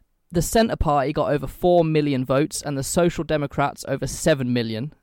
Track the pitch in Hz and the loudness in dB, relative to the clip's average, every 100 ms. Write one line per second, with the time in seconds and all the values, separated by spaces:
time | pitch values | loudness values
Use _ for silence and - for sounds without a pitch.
0 | _ _ _ 175 - 233 226 - 165 143 | _ _ _ -4 2 2 2 2 2 2
1 | 135 156 143 143 131 - 180 175 160 156 | 0 0 0 0 -4 -2 4 4 4 2
2 | 147 131 127 135 156 - 156 135 127 180 | 0 -2 0 0 0 -4 -6 -6 -2 2
3 | 170 - 151 156 143 - 143 - - 135 | 2 0 -4 -2 -2 -2 -4 -4 -6 -6
4 | 131 - 170 143 123 123 113 110 151 - | -6 -2 0 2 2 -2 -2 -6 -8 -12